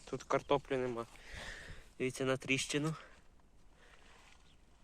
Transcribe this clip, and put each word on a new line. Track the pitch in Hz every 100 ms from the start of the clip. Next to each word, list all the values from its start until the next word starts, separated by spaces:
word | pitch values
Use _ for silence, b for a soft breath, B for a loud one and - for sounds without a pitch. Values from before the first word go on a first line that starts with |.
тут | - 131
картоплі | - 135 - 143 - 135
нема. | 127 117 117 B B B B B B B B -
Дивіться | 127 -
на | 131 131
тріщину. | - 135 - 147 156 156 B B B - - - - - b b b b b b - - - -